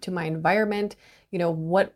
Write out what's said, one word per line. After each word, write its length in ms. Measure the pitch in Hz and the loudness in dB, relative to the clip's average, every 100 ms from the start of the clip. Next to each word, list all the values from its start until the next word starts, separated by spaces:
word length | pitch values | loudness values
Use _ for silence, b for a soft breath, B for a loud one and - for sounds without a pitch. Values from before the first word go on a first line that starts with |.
to 80 | - | -8
my 140 | 180 | -6
environment, 720 | 160 160 165 208 214 208 208 - b b b | -4 0 2 2 2 -2 -4 -8 b b b
you 80 | 185 | -2
know, 140 | 170 | 0
what 440 | 165 160 190 190 | -2 0 2 2